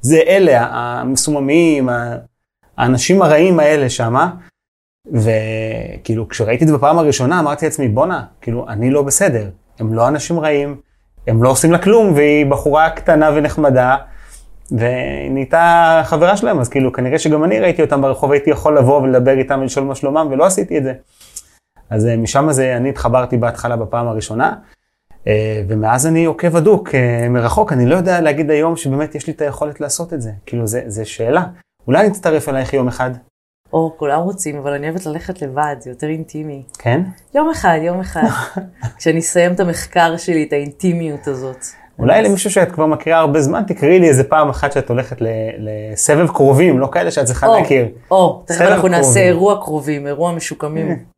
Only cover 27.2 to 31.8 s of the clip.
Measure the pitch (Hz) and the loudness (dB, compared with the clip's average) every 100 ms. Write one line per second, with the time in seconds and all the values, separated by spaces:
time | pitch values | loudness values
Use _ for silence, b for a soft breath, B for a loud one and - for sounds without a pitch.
27.2 | 120 123 117 - - 135 123 175 180 180 | 0 0 0 0 0 2 2 2 0 0
28.2 | 160 143 151 151 160 165 143 135 151 151 | 0 0 0 2 0 -2 -4 -4 -4 -8
29.2 | 151 156 147 - 151 143 143 - 170 160 | -10 -6 -6 -4 -8 -6 -8 -8 -8 -8
30.2 | 110 101 - 120 110 117 120 104 107 - | -8 -12 -8 -6 -4 -4 -6 -10 -10 -6
31.2 | 113 156 180 B _ _ | -2 0 -2 B _ _